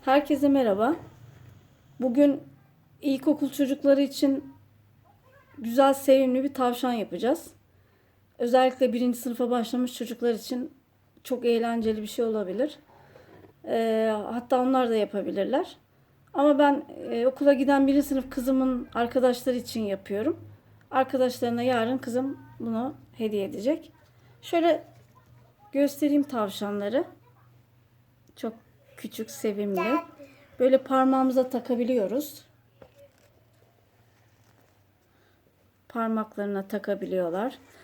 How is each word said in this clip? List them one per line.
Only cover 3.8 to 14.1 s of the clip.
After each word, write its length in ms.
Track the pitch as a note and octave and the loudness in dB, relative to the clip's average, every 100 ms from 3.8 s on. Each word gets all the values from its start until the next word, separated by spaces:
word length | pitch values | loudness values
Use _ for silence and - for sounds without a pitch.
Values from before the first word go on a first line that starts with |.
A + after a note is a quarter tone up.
| C#4 C#4 | 4 4
için 500 | C#4 C#4 C#4+ C4+ - - _ _ _ _ _ _ _ _ _ - | 4 2 0 0 -6 -20 _ _ _ _ _ _ _ _ _ -12
güzel, 360 | A3+ A#3 C4+ | -6 4 4
sevimli 500 | C4+ - C4+ C4 B3+ | 4 4 4 6 0
bir 100 | C4+ | -2
tavşan 380 | C4+ B3 B3 B3+ | 0 -2 0 -2
yapacağız. 580 | A#3+ F#3+ F3 A3+ E4 - - _ _ _ _ _ _ _ _ | -2 -6 -4 -2 -2 -4 -20 _ _ _ _ _ _ _ _
Özellikle 540 | A#3+ B3 C4 B3+ B3+ | 2 4 4 2 0
birinci 260 | A#3 B3 A#3+ | 2 0 -2
sınıfa 320 | B3+ A#3 A#3+ | -4 -4 -2
başlamış 440 | A#3+ A3 B3 B3 | 0 -2 -2 -4
çocuklar 400 | - A#3 A3+ A#3+ | -4 -10 -4 -2
için 380 | A3 - B3 C#4+ _ _ _ _ _ | -2 -4 -8 -8 _ _ _ _ _
çok 200 | - B3 | -8 -4
eğlenceli 580 | A#3+ A#3 A#3 A#3 A3 A3 | 0 0 0 -2 -2 -4
bir 40 | G#3+ | -6
şey 180 | - | -4
olabilir. 540 | A#3 G#3+ F#3+ F#3+ D4 - _ - - - - - - _ | -2 -2 -4 -2 -4 -4 _ -20 -20 -20 -20 -20 -20 _
Ee, 480 | - A#3 A3+ A3 A3 | -6 -2 0 0 0